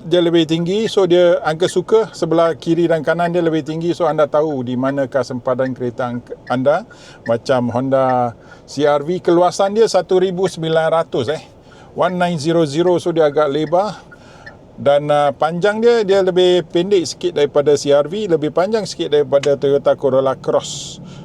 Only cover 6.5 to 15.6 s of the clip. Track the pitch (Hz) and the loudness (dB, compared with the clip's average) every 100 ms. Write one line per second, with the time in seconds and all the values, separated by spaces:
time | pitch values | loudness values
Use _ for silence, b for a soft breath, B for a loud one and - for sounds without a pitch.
6.5 | 123 131 170 - B B B - 117 - | -2 0 0 -4 B B B -4 -4 0
7.5 | 131 120 117 135 131 131 127 120 - B | -2 0 -2 0 0 2 0 -2 -6 B
8.5 | B - - 147 147 143 180 - 175 175 | B -14 -2 2 2 0 -4 2 2 2
9.5 | - 196 208 220 185 170 185 190 180 190 | 2 -2 2 2 2 0 0 0 -2 -4
10.5 | 175 160 160 160 160 165 170 117 156 - | -4 -2 0 2 0 -2 -4 -4 -6 -8
11.5 | - B B B - 165 180 175 170 147 | -20 B B B -2 -2 0 -2 -2 0
12.5 | 165 156 147 180 170 175 165 151 143 151 | 0 0 0 0 0 0 2 2 2 0
13.5 | 143 156 175 202 - B B B B B | 0 0 0 -2 -6 B B B B B
14.5 | B - - 120 143 147 147 143 131 151 | B -20 -4 0 0 2 0 0 0 -2
15.5 | 175 | 0